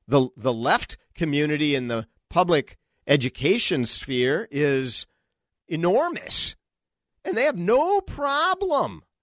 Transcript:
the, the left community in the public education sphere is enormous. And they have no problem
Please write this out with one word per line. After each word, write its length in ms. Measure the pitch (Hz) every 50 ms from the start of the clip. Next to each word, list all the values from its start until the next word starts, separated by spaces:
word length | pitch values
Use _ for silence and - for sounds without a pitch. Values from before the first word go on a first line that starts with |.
| _
the, 220 | - 127 139 131 - -
the 160 | - 104 131
left 460 | 120 113 120 139 202 240 - - - - _ _ _
community 600 | - 170 151 143 147 151 151 151 147 156 147 143
in 120 | 131 127 120
the 200 | 117 113 107 - _ _ _ _
public 480 | - 170 185 175 170 143 - - - - _ _ _ _ _ -
education 800 | 143 147 123 127 - - 127 156 202 240 - - 185 135 120
sphere 640 | 110 - - - - 131 123 123 131 143 185 226 -
is 560 | 143 139 151 143 139 135 131 123 110 - - - _ _ _ _ _ _ _ _ _ _ _ -
enormous. 880 | - 160 170 175 196 254 330 349 320 175 - - - - - - - - _ _ _ _ _ _ _ _ _ _ _ _ -
And 140 | 190 185 220
they 60 | 254
have 140 | 302 262 175
no 440 | 170 190 233 262 311 359 415 392
problem 1000 | 381 - - 285 285 277 277 294 330 370 370 370 392 370 302 269 185 113 87 76 - _ _ _